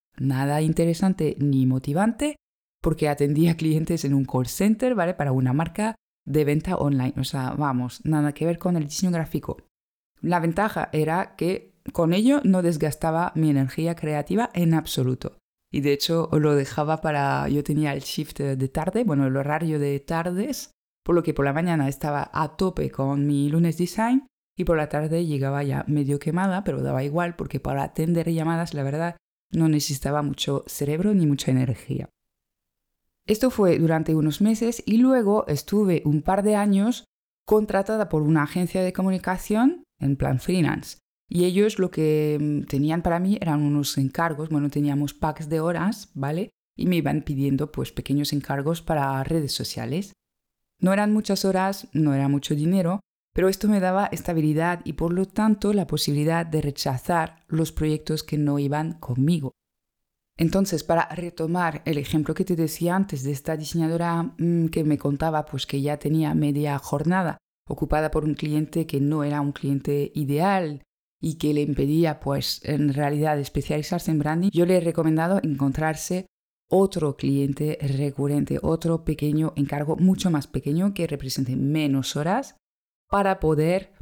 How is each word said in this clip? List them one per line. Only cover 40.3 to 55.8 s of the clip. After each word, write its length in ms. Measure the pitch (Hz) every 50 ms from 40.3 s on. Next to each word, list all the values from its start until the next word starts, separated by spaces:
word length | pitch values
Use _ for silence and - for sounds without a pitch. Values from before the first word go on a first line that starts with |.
| 135 127
freelance. 600 | - - 185 185 156 - - - - - - - _ _ _ _ _ -
Y 140 | - 175 175
ellos 340 | 185 175 196 208 214 208
lo 140 | - 180 180
que, 460 | - 160 156 156 151 151 151 151 151 147
mm, 280 | 151 147 147 139 -
tenían 340 | - 143 135 147 156 165 175
para 180 | 165 175 165 175
mí 180 | 185 190 208 -
eran 220 | 170 165 147 151 147
unos 340 | 143 147 147 143 - -
encargos, 500 | 139 135 131 - - 165 165 151 143 156
bueno, 220 | 156 156 143 147 143
teníamos 440 | - 147 147 143 139 143 147 143 -
packs 360 | - 160 156 151 - 160 147
de 100 | 165 156
horas, 500 | 160 175 170 165 175 202 240 - - - -
¿vale? 380 | 135 139 143 156 175 214 - _ _ _ _ _
Y 80 | - -
me 100 | 185 180
iban 260 | 165 143 135 143 156
pidiendo, 480 | - - 143 135 139 139 139 131 143 -
pues, 220 | - - 131 -
pequeños 400 | - - - - 139 143 143 -
encargos 500 | 151 143 131 - 139 139 139 156 170 165
para 400 | - - 160 147 139 135 135 135 131
redes 260 | - 160 165 147 131
sociales. 600 | - - 113 - - 117 117 120 143 185 202 - - _ _ _ _ _ _ _ _ _ _ _ _ -
No 140 | 185 185 196
eran 180 | 202 208 208
muchas 320 | 214 214 214 - 196 190 -
horas, 460 | 190 190 185 190 196 196 - - -
no 220 | - 151 156 147 139
era 160 | 139 139 139
mucho 260 | 143 143 - - 156
dinero, 460 | 147 151 170 190 190 170 170 190 202 - _ _ _ _ _ -
pero 160 | - 180 190
esto 180 | 190 - 214
me 140 | 208 208 196
daba 240 | 185 185 185 196 202
estabilidad 720 | - 165 - - 175 170 160 151 156 151 156 165 175 175 165 -
y, 80 | - 143
por 180 | - 160 170
lo 140 | 175 185 190
tanto, 480 | 190 - 214 214 220 208 202 - 208 214
la 120 | 202